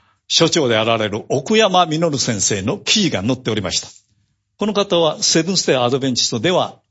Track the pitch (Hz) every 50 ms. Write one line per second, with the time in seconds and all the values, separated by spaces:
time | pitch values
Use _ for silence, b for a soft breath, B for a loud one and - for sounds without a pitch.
0 | b b b b b - - 165 165 156 - 170 139 120 113 107 110 117 113 110
1 | 107 101 101 107 - - 127 135 143 - 220 220 220 190 185 180 175 160 151 160
2 | 175 165 143 123 - 131 117 98 - - 110 98 92 123 202 202 - - - 214
3 | 196 151 107 92 95 127 127 127 - 123 107 107 92 85 - - - - - -
4 | _ _ _ _ _ _ _ _ _ _ _ - 202 220 196 202 196 202 185 170
5 | 165 151 156 - - - - 165 160 185 190 - - 190 143 127 120 120 139 131
6 | 135 135 120 - - - 127 110 110 175 185 151 117 98 - _ _ _